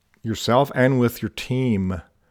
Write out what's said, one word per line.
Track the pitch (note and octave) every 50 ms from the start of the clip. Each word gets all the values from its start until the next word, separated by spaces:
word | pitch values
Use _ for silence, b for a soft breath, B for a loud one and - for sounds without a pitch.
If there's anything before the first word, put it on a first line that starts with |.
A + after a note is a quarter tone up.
| _ _ _ _ -
yourself | A2+ G#2+ - - - A#2 B2+ C#3 C#3 -
and | C3 B2 C3 C#3 B2+
with | A#2+ A#2 - -
your | - G#2+
team. | - - - - B2+ B2+ C3 B2+ A2 F#2+ F#2+ F#2 F2+ E2 - - _ _ _ _